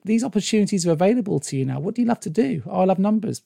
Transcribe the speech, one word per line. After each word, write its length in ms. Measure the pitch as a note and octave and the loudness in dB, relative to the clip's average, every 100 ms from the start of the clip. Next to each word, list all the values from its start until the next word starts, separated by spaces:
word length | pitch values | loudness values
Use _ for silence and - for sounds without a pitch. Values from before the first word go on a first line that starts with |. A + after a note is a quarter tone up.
these 200 | F#3 A3+ | -2 0
opportunities 600 | B3 G#3 - G#3+ G3 G3 | 0 -2 0 2 2 0
are 60 | E3+ | 0
available 480 | D#3 F#3+ B3 F#3+ D3+ | 2 4 2 0 -4
to 180 | - C3+ | -2 -4
you 80 | |
now. 140 | C3 C3 | -2 -4
What 160 | E3+ | -4
do 80 | A3+ | -2
you 60 | A#3 | 0
love 100 | A#3 | -2
to 100 | - | -2
do? 340 | D#3 C4 F3 - | 0 0 -2 -2
"Oh, 140 | F#3 | 2
I 40 | F#3+ | 2
love 120 | F#3 | 2
numbers." 400 | G3+ G#3+ - B2 | 2 0 -2 -6